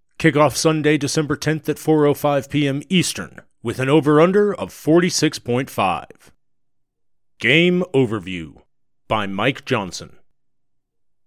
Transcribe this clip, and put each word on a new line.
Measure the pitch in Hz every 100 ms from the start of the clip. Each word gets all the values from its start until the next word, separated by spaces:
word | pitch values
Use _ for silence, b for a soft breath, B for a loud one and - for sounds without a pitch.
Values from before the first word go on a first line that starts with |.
| _ -
Kickoff | 160 143 151 -
Sunday, | 165 156 151 151
December | 143 - 147 147
tenth | - 156 -
at | 151
four | - 156 147
oh |
five | 139 147 143 -
P | 143 143
M | 135 -
Eastern, | 185 - - 82 - - _
with | 117 110
an | 131
over-under | 156 139 151 170 190 208 190
of | 98
forty-six | - - 165 175 - 156 -
point | - 120 135
five. | - 98 82 - - _ _ _ _ _ _ _ _ _ _ _ _
Game | 110 151 175 180 180
overview | 135 123 110 90 92 78 - _ _ _ _ -
by | 110 101
Mike | 98 117 135 -
Johnson. | 120 95 - - - _ _ _ _ _ _ _ _ _ _